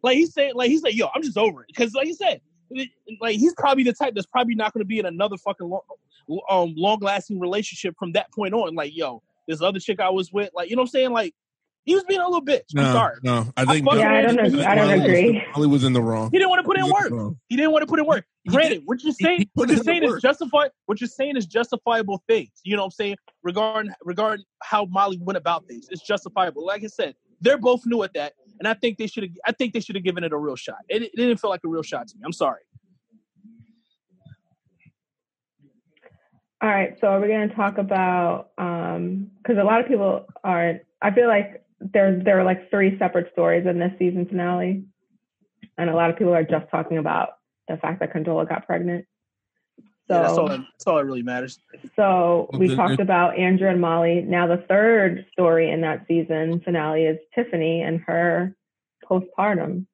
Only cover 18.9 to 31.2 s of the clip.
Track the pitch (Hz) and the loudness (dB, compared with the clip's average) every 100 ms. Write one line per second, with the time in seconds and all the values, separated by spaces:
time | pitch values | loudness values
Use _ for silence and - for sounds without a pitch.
18.9 | 247 302 254 311 349 208 - 247 302 320 | -4 -4 0 0 2 0 0 2 2 2
19.9 | 339 294 202 254 294 285 294 285 _ - | 2 2 2 0 0 0 2 0 _ -6
20.9 | 208 240 - 277 269 180 220 233 247 - | -6 -6 -4 -4 -2 -2 -4 -2 -4 0
21.9 | 226 202 196 - 220 123 _ 185 208 190 | 0 -2 -6 0 0 0 _ -6 -4 -4
22.9 | - 202 196 _ _ 175 190 220 220 214 | -6 -6 -8 _ _ -6 -2 -2 -4 -8
23.9 | - 175 175 214 208 196 _ - 214 196 | -10 -10 -2 -2 -4 _ _ -4 -2 0
24.9 | 185 202 185 175 185 160 170 - 120 - | 0 0 -2 -6 -4 -2 -4 -6 -20 -16
25.9 | 185 - 202 190 196 180 143 170 208 208 | -16 -6 -6 -4 -2 -2 -4 -8 -8 -10
26.9 | - 170 - _ _ 190 277 240 247 240 | -6 -8 -8 _ _ 2 2 2 0 0
27.9 | 233 190 151 143 _ _ _ 208 220 240 | -2 -2 -6 -8 _ _ _ -4 -2 -4
28.9 | 214 220 - 190 170 226 233 247 233 - | -4 -8 -8 -10 -6 -6 -4 -4 -4 -6
29.9 | 196 180 180 170 151 147 123 - 117 - | -6 -4 -4 -6 -6 -6 -8 -12 -16 -6
30.9 | 214 233 - | -6 -6 -2